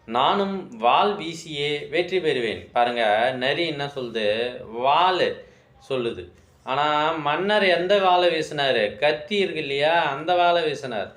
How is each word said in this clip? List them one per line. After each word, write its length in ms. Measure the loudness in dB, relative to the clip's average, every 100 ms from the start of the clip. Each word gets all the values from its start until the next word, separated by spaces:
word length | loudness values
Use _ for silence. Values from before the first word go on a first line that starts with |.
| -4
நானும் 720 | 0 2 2 0 -4 -10 -2
வாள் 380 | 2 4 4 0
வீசியே 720 | -6 -10 -10 -6 -4 -4 -4
வெற்றி 300 | -4 -2 0
பெறுவேன்." 520 | 0 0 -2 -6 -4
பாருங்க, 600 | 0 0 2 2 2 2 0
நரி 320 | -2 -2 -2
என்ன 180 | -4 -8
சொல்லுது? 720 | -8 -6 -2 -2 0 -2 -8 -12
வாள் 760 | -4 2 4 2 2 0 -2 -12 -20 _ _ -8
சொல்லுது. 420 | -4 -4 -6 -12 -18 _ _
ஆனா 480 | -4 0 2 2 0
மன்னர் 520 | -2 -2 -2 0 2
எந்த 340 | 4 2 4 4
வாளை 400 | 4 4 4 2
வீசினாரு? 560 | -2 -2 0 2 0 0
கத்தி 420 | 0 0 -2 -2
இருக்கு 220 | 0 -2
இல்லையா, 420 | -4 0 2 2
அந்த 340 | 0 -2 0 2
வாளை 360 | 4 4 2
வீசினார். 400 | -4 -6 -6 -8